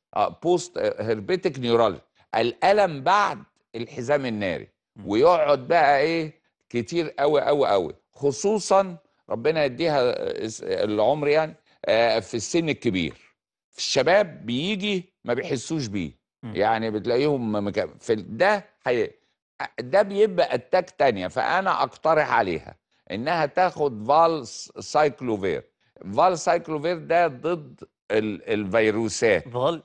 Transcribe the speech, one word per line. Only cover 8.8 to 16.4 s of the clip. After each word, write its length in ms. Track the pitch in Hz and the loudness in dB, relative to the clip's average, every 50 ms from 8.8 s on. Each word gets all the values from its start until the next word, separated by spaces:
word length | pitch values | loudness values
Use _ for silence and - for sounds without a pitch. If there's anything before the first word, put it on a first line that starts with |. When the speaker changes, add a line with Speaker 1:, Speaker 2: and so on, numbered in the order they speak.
| 196 185 175 165 _ _ _ _ _ - | 2 2 -4 -16 _ _ _ _ _ -8
Speaker 1:
ربنا 360 | 104 113 117 151 165 160 147 | -6 -2 -2 0 0 0 0
يديها، 340 | 135 123 139 165 160 147 139 | -2 -2 -2 -2 0 2 2
آه، 480 | 123 123 - - - - - - 107 110 110 - | 2 2 0 -2 -4 -6 -6 -6 -6 -8 -8 -8
العمر 680 | - 90 92 90 - 107 107 104 107 120 147 151 143 | -6 -4 -2 -2 0 0 0 2 2 2 2 2 0
يعني، 280 | 147 147 156 160 156 - _ _ _ _ _ - | 0 2 2 0 -2 -6 _ _ _ _ _ 0
آه، 340 | - 107 113 117 117 110 113 | 2 4 4 4 4 2 0
في 140 | 104 - - | -2 -4 -6
السن 360 | 113 - - - 170 165 156 | -8 -4 -2 -2 0 0 0
الكبير. 440 | 135 - - 120 92 92 82 71 - - _ _ _ _ _ _ _ _ _ _ | -2 -2 -2 -2 0 0 -2 -4 -6 -10 _ _ _ _ _ _ _ _ _ _
في 60 | _ | _
الشباب 680 | - - - - 135 127 160 185 208 202 165 143 - 104 | -8 -6 -2 0 2 4 4 4 4 4 0 -4 -12 -8
بيجي 680 | 110 120 127 160 196 220 190 196 208 196 180 175 _ _ _ - | -6 -4 -4 -2 -4 -4 -4 -4 -2 -4 -4 -4 _ _ _ -6
ما 80 | 110 120 | -4 -4
بيحسوش 540 | 123 101 - 139 123 - - 160 156 131 | -4 -4 -4 -4 -6 -4 -4 -4 -4 -4
بيه. 240 | 104 101 98 82 69 - _ _ _ _ _ | -4 -4 -6 -6 -6 -8 _ _ _ _ _